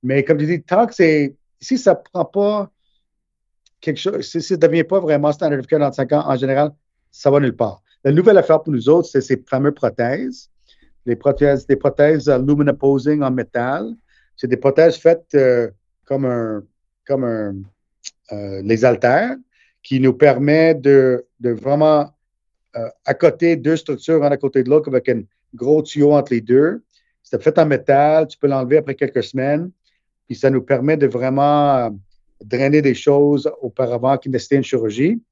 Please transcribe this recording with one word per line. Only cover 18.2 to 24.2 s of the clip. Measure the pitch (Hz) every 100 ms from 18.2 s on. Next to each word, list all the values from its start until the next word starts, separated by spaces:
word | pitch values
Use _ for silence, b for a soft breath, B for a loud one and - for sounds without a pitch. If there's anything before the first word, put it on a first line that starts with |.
| _
euh, | 104 101 98
les | 98 113
haltères, | 123 117 120 139 233 262 _ _ _ _
qui | - 131
nous | 131
permet | 123 147 127 143 156 160
de, | 156 135 139 131 123 - _
de | 120
vraiment, | 113 127 147 156 151 147 _ _ _ _ _ _ 120
euh, | 113 _
accoter | - 131 170 165 170 165
deux | 139 160
structures, | 160 139 - 160